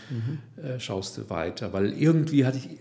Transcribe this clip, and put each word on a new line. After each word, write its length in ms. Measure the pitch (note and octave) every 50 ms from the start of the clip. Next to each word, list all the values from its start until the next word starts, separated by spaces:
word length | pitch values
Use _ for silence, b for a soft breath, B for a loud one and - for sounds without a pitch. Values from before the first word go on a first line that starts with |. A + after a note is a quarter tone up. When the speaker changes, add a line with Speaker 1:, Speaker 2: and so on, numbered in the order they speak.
| - -
Speaker 1:
Mhm. 540 | C3+ A#2 A2 B2 D#3 D3+ - - - - -
Speaker 2:
äh, 160 | C#3 B2+ B2+
schaust 360 | - - G2+ F#2+ G2 - -
du 140 | A2+ G#2+ -
weiter. 420 | G2+ E2+ E2 F2 - - A2+ G2 F2+
Weil 200 | F#2+ G2 G2+ -
irgendwie 520 | - D3 D#3 E3 D#3+ D3+ - D3 C#3+ C3
hatte 140 | B2+ C3+ C3+
ich 220 | - - - -